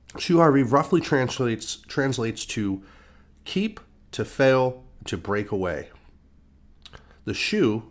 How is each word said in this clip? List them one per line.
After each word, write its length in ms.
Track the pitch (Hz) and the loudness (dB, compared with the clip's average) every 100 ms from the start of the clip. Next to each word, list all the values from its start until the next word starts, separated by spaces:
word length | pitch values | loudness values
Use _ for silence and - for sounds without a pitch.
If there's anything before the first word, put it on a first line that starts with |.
| - - | -20 -12
Shu 200 | - 170 | 0 4
Ha 60 | |
Ri 180 | 165 139 | 6 6
roughly 380 | 123 135 156 175 | 4 2 2 0
translates, 760 | - 147 127 - 123 110 - - | 2 0 0 -2 -4 -4 -8 -12
translates 680 | - - 135 127 113 110 - | -8 -4 -2 -2 -4 -6 -8
to 360 | - 101 95 - - - - - _ | -4 -4 -4 -8 -20 -20 -20 -20 _
keep, 340 | - - 214 - - _ - | -6 -4 -4 -6 -20 _ -16
to 120 | - | -8
fail, 600 | 110 - 135 131 127 127 - - | -8 2 4 6 2 -2 -16 -18
to 120 | - 92 | -8 -8
break 360 | - 101 104 | -2 -4 -2
away. 360 | 101 90 76 62 - - - _ _ _ _ - - - - - - | -2 -2 -4 -8 -18 -20 -20 _ _ _ _ -20 -20 -20 -20 -20 -14
The 100 | - | -8
Shu, 500 | 101 - 214 135 107 110 | -4 -2 2 2 0 -6